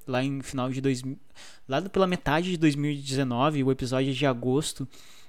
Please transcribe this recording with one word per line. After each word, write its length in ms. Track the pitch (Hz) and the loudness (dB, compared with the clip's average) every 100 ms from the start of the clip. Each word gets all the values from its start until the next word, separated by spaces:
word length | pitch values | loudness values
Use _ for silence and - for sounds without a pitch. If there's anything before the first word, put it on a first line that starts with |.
| - | -4
lá 180 | 127 | -2
em 160 | 135 139 | 0 -2
final 300 | - 135 127 | -6 -4 -2
de 100 | 131 | 0
dois 220 | 135 127 | 0 0
mi-, 160 | 131 139 - - - - - | -4 -10 -12 -18 -18 -14 -4
lá 140 | 139 | -2
pela 240 | 196 190 185 | 0 2 2
metade 440 | 180 - 151 180 | 2 2 2 2
de 60 | 175 | 2
dois 180 | 160 | 4
mil 160 | 143 147 | 4 0
e 60 | 143 | -2
dezenove, 680 | 139 131 131 117 147 151 | -2 0 0 2 2 2
o 80 | 131 | 2
episódio 440 | 131 127 131 135 | 2 0 0 0
de 100 | 127 | 2
agosto, 640 | 143 120 123 135 151 - 131 - - - | 2 2 2 2 0 -4 -10 -12 -20 -20